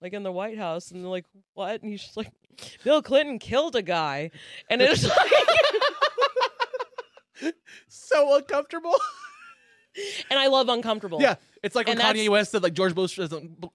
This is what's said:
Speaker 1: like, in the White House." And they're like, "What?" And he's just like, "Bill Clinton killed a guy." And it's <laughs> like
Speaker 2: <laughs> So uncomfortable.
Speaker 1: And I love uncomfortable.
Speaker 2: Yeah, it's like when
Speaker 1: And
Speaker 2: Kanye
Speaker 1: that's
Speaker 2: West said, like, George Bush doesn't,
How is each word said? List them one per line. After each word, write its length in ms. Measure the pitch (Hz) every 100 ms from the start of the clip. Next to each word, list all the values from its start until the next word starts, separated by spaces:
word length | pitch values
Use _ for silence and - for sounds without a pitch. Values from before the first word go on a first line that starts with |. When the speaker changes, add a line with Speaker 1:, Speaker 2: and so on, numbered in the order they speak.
Speaker 1:
like, 120 | 180
in 80 | 202
the 80 | 190
White 260 | 180 208 220
House." 340 | 180 165 -
And 100 | 180
they're 60 | 180
like, 160 | 185 175 196 _
"What?" 280 | - 190 220
And 80 | 220
he's 120 | 202
just 120 | - -
like, 140 | 214 - _ - - -
"Bill 180 | - 302
Clinton 380 | - 269 294 240
killed 360 | - 247 320 247
a 60 |
guy." 480 | 180 170 156 139 160 - - - -
And 120 | 240
it's 200 | 262 320
<laughs> 140 | - 698
like 140 | - 571 - 659 587 427 554 - 571 - 539 508 523 - 539 508 508 - - _ _ -
Speaker 2:
<laughs> 140 | 294 - _ - _
So 480 | - - 302 285 277
uncomfortable. 580 | 277 277 294 339 339 - 1077 - - 1077 - - _ _ _ - 403 - -
Speaker 1:
And 100 | 269
I 80 | 269
love 200 | 269 247
uncomfortable. 520 | 240 226 214 202 165
Speaker 2:
Yeah, 140 | 269 185 _ _
it's 120 | 208 240
like 120 | 233
when 120 | 233
Speaker 1:
And 180 | 233 214
Speaker 2:
Kanye 60 |
Speaker 1:
that's 60 | 214
Speaker 2:
West 220 | 208 208
said, 120 | 214
like, 100 | 180
George 200 | 170 190 170
Bush 200 | 185 -
doesn't, 500 | 170 156 165 165 175